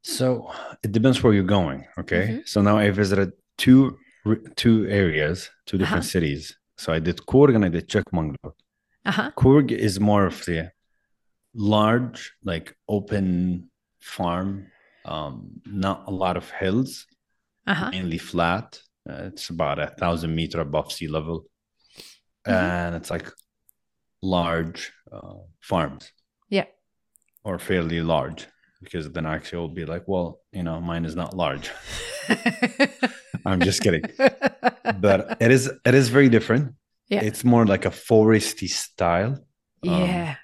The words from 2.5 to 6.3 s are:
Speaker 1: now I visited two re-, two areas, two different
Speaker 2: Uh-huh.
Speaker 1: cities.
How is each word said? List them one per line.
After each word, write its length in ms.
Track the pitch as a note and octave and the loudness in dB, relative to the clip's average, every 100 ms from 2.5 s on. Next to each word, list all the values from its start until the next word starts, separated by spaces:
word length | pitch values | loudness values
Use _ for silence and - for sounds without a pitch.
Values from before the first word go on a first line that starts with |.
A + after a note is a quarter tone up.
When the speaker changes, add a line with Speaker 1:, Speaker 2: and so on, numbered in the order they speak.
| G#2 | 2
Speaker 1:
now 160 | G2+ G#2+ | 4 4
I 120 | G#2 | 2
visited 420 | G2 G2 G2 F#2 - _ - | 2 0 2 0 -4 _ -2
two 400 | - C3 C3 - _ _ | 6 8 6 -2 _ _
re-, 140 | G#2+ A2 - - | -2 -2 -4 0
two 300 | A#2+ A2 G2 | 2 4 2
areas, 640 | G2+ F2+ D2+ D2+ E2+ - _ - | 2 2 0 -2 -4 -10 _ -6
two 100 | F#2+ | -2
different 280 | F#2 F2 | 0 -2
Speaker 2:
Uh-huh. 60 | - F#2 | -2 -2
Speaker 1:
cities. 400 | D#2 | -2